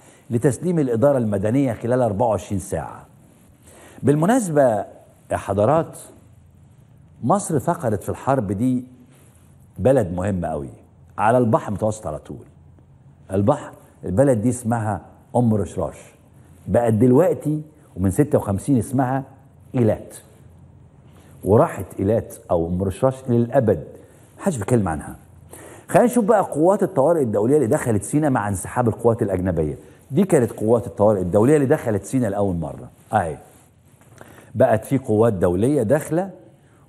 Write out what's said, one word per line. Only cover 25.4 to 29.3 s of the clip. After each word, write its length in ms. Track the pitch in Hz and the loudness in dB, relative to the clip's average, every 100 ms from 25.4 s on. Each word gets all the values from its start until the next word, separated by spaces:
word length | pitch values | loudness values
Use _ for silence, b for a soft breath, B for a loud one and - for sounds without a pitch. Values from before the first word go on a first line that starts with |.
| - B B B B | -20 B B B B
خلينا 180 | 175 233 | 2 2
نشوف 180 | 240 | 2
بقى 180 | 208 208 | 2 2
قوات 400 | - 143 175 202 | 0 2 2 2
الطوارئ 400 | 185 139 147 170 | 0 2 2 2
الدولية 340 | 120 104 117 151 | 0 0 2 2
اللي 100 | 113 | 2
دخلت 360 | 123 123 104 | 0 0 -2
سيناء 280 | - 147 151 | -2 -2 0
مع 180 | 127 101 | 0 -2
انسحاب 400 | 95 - - 120 | -6 -6 -2 -2
القوات 340 | - 117 113 | 2 0 2
الأجنبية. 560 | 104 | 0